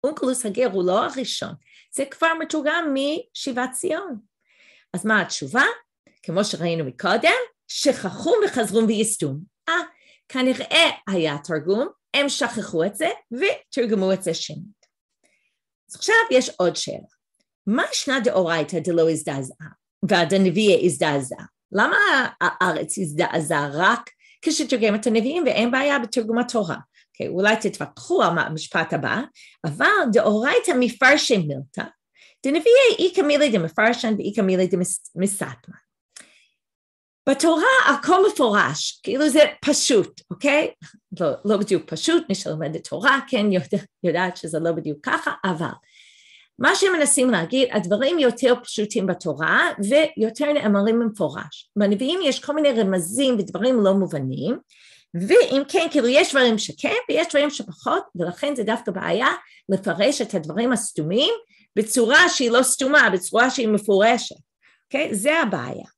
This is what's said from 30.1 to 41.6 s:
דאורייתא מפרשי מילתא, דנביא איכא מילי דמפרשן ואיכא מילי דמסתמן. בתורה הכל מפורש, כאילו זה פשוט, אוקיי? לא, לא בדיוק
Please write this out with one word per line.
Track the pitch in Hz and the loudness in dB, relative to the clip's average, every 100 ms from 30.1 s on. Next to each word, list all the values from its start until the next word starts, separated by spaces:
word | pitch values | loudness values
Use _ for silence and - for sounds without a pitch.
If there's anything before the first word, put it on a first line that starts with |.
דאורייתא | 208 - 214 254 480 415 262 | 2 2 0 2 0 2 0
מפרשי | 247 247 262 294 - 214 | 0 2 4 4 2 0
מילתא, | 151 135 135 - - _ _ _ _ _ 269 | 0 -6 -10 -12 -12 _ _ _ _ _ -2
דנביא | 311 381 494 508 - | 2 6 8 6 4
איכא | 359 359 | 0 2
מילי | 294 285 294 | 2 4 4
דמפרשן | 214 165 - 220 240 226 214 | 2 -2 2 2 2 -2 -2
ואיכא | - 208 | -2 -2
מילי | 190 185 185 | 0 2 2
דמסתמן. | 185 180 - - - 196 - 139 127 - - _ _ _ - - _ _ _ _ _ _ _ _ _ - | 0 -2 -6 -10 -4 -4 -4 -8 -10 -20 -20 _ _ _ -20 -20 _ _ _ _ _ _ _ _ _ -2
בתורה | 277 330 320 440 523 - | 2 2 4 4 4 4
הכל | 277 269 370 392 | 0 2 4 4
מפורש, | 403 247 202 135 151 - - | 4 2 2 0 -2 -8 -8
כאילו | - 254 302 | -6 0 2
זה | 277 302 - | 6 4 2
פשוט, | - 285 - 233 - - _ | -2 0 4 2 2 -8 _
אוקיי? | 180 285 294 - - 165 - _ 170 | -4 0 0 -2 -8 -20 -20 _ -4
לא, | 165 120 | -4 -2
לא | 202 | 0
בדיוק | 202 | 0